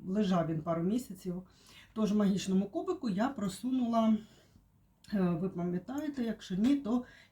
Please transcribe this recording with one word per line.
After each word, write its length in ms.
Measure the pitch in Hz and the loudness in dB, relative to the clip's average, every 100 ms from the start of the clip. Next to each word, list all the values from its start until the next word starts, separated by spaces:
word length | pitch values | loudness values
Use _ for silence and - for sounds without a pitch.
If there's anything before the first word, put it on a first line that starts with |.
| 180 | -4
лежав 420 | 196 202 185 160 | 0 2 2 0
він 140 | 160 | -2
пару 220 | 175 165 | -2 -2
місяців. 600 | 170 233 - 190 185 180 - _ - - - | 0 -2 -4 -10 -8 -8 -10 _ -20 -20 -14
Тож 180 | - 208 | -2 2
в 40 | 208 | 4
магічному 500 | 202 190 190 190 202 | 4 2 2 2 2
кубику 440 | 320 381 339 240 | -2 -4 -2 -2
я 200 | 185 247 | 0 0
просунула, 880 | 277 196 - 254 262 240 226 220 214 - - _ - _ _ _ _ - | -2 -6 -4 -2 0 2 2 4 2 0 -18 _ -20 _ _ _ _ -6
е, 60 | 208 | 0
ви 300 | 180 165 185 | 2 2 -2
пам'ятаєте, 760 | 180 175 175 - 277 302 285 | -2 -4 -4 -4 -6 -4 -4
якщо 320 | 226 214 - 185 | -4 -4 -6 0
ні, 200 | 226 285 | 2 2
то, 300 | 208 247 247 - - | 2 -2 -2 -12 -18